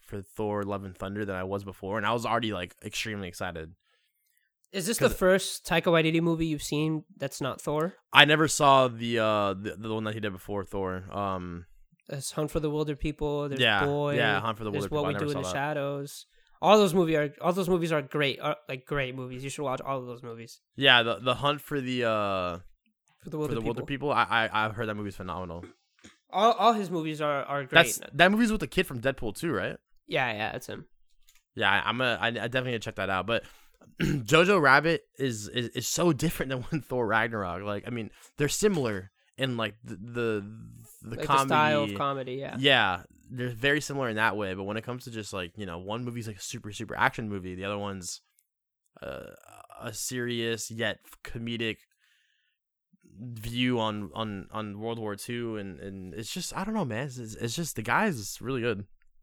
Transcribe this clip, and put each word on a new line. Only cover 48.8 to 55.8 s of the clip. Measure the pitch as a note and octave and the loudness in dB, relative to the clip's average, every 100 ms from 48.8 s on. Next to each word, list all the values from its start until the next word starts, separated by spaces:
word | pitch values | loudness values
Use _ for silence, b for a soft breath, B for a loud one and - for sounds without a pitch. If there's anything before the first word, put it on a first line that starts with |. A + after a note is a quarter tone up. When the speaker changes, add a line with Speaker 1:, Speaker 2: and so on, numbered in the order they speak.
| _ - | _ -14
Speaker 1:
uh, | C2+ C2+ - G1+ G1+ - - - | -12 -10 -12 -18 -20 -20 -20 -14
a | A2+ | -12
serious | G#2 - B2+ A#2+ A#2 A#2 A2+ - | -8 -8 -4 -4 -2 -2 -4 -6
yet | A2 A2 F#2+ - - | -4 -4 -4 -12 -20
comedic | - A#2+ A#2 A#2 A2+ G#2 _ _ _ _ _ _ _ _ _ _ _ _ _ F#2 | -14 -10 -6 -4 -4 -4 _ _ _ _ _ _ _ _ _ _ _ _ _ -16
view | B2 A2+ A2 A#2+ B2 B2 | -14 -10 -8 0 2 4
on, | A2 G#2 G2+ | 2 -2 -6
on, | - A2 G2 - | -6 -4 -6 -8
on | A2 G#2+ G2+ | -8 -8 -6
World | A2+ A#2 | -6 -6
War | G#2+ G2+ | -6 -8
Two, | - A#2+ A#2 G#2+ | -6 -6 -4 -6
and, | G2 D#2 | -8 -10